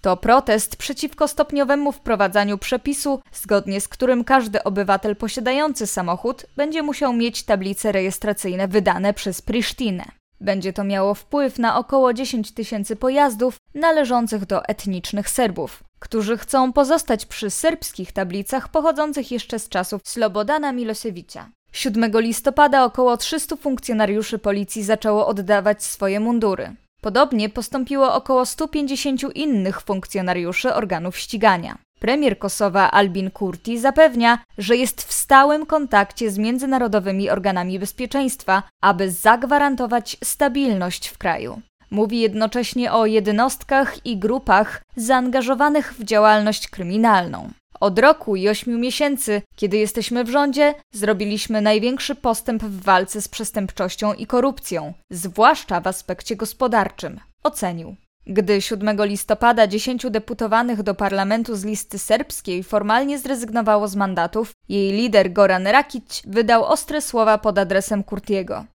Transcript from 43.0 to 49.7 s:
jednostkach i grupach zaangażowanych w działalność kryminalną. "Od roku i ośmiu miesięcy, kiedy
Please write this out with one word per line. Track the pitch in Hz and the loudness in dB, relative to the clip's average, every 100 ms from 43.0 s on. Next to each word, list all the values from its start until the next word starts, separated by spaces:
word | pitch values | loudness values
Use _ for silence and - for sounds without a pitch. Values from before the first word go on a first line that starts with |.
| 220 | 4
jednostkach | 220 202 208 254 - - 269 277 - - | 2 2 2 0 -2 0 2 2 -4 -8
i | 208 | -4
grupach | 208 254 247 196 214 - _ - | -2 -2 4 4 4 -4 _ -8
zaangażowanych | 226 254 254 262 240 254 294 294 - | 2 2 2 0 0 2 2 2 -2
w | - | -8
działalność | 208 214 214 214 208 208 - | 0 4 6 6 2 -2 -8
kryminalną. | - 175 202 226 196 175 87 - - _ - | -8 -4 2 4 4 2 -8 -14 -18 _ 0
"Od | 202 185 | 0 6
roku | 262 311 - 196 | 6 6 2 0
i | 196 | 0
ośmiu | 208 - 233 | 0 -2 -2
miesięcy, | 247 - 294 277 - 208 - - | -2 0 0 0 -2 -4 -4 -4
kiedy | 202 | 0